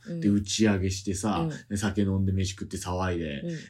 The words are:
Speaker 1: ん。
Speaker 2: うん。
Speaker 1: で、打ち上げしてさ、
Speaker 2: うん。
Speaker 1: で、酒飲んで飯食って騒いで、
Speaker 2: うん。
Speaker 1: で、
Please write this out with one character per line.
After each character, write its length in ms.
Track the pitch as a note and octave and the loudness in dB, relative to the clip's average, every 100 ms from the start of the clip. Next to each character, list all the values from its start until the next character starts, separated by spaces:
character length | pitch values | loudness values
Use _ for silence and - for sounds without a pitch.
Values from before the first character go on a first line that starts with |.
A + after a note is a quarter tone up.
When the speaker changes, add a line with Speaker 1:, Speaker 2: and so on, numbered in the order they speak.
| - | -8
Speaker 1:
ん。 40 | |
Speaker 2:
う 20 | E3 | 0
ん。 60 | |
Speaker 1:
で、 80 | G#2 | 4
打 120 | G2+ | 4
ち 220 | F#2+ - | 2 4
上 160 | G#2+ G2 | 4 4
げ 120 | F#2+ | 0
し 120 | F#2+ | -2
て 100 | G2+ | -4
さ、 360 | F#2 G#2+ F#2 D#3+ | -2 0 0 -2
Speaker 2:
う 20 | |
ん。 40 | C#3+ - | -4 -6
Speaker 1:
で、 80 | G#2 | -2
酒 280 | G#2 G#2 | 0 2
飲 160 | G2 F#2+ | 2 2
ん 60 | F#2+ | 2
で 60 | |
飯 200 | F#2+ F#2 | 2 0
食 120 | - | -4
っ 40 | - | -8
て 80 | F#2 | -6
騒 400 | - F#2 F#2 F2 | -4 -2 0 -2
い 20 | |
で、 220 | D#2 C#2+ | -2 -4
Speaker 2:
う 60 | E3+ | -6
ん。 20 | |
Speaker 1:
で、 80 | D#3+ | -8